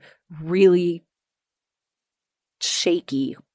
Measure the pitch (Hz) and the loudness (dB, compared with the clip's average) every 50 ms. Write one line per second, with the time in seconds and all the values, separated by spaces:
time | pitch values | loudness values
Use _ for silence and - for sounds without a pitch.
0 | - - - _ _ - 170 151 160 160 175 190 196 190 180 180 175 175 170 170 | -14 -20 -20 _ _ -20 -18 -14 -8 -2 2 4 6 6 6 4 2 0 -4 -6
1 | _ _ _ _ _ _ _ _ _ _ _ _ _ _ _ _ _ _ _ _ | _ _ _ _ _ _ _ _ _ _ _ _ _ _ _ _ _ _ _ _
2 | _ _ _ _ _ _ _ _ _ _ _ - - - - - - 185 170 175 | _ _ _ _ _ _ _ _ _ _ _ -10 -8 -6 -4 -2 0 0 0 -2
3 | - - 139 135 135 131 110 - - _ _ | -2 -6 -6 -6 -4 -6 -8 -12 -18 _ _